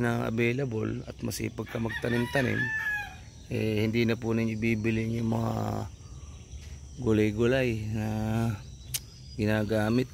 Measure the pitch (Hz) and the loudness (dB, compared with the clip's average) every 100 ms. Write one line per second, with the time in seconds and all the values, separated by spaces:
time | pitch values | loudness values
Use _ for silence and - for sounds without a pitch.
0 | 120 117 120 113 117 123 139 110 110 120 | 4 2 0 2 2 2 0 0 -2 -2
1 | - - 120 - 113 - 110 120 113 - | -6 -6 -4 -2 -4 -4 -6 -2 -2 0
2 | 123 120 120 143 123 107 - - - - | 0 2 2 2 2 2 0 -2 -2 -4
3 | - - - - - 113 110 107 110 113 | -6 -10 -16 -18 -4 0 2 2 4 4
4 | 113 113 113 113 113 110 113 113 110 110 | 4 2 2 2 0 0 2 2 2 0
5 | 113 113 113 113 113 113 107 107 107 - | 0 0 0 2 0 0 0 -2 -4 -10
6 | - - - - - - - - - - | -14 -14 -14 -16 -14 -14 -12 -14 -14 -4
7 | 120 107 107 104 117 131 127 110 107 110 | 4 6 4 4 2 4 2 0 -2 -2
8 | 107 107 110 113 113 101 - - - - | 0 0 0 2 0 -2 -8 -14 -8 -8
9 | - - - - 107 107 104 110 107 120 | -8 -16 -12 -2 2 2 2 2 2 2
10 | 127 | 0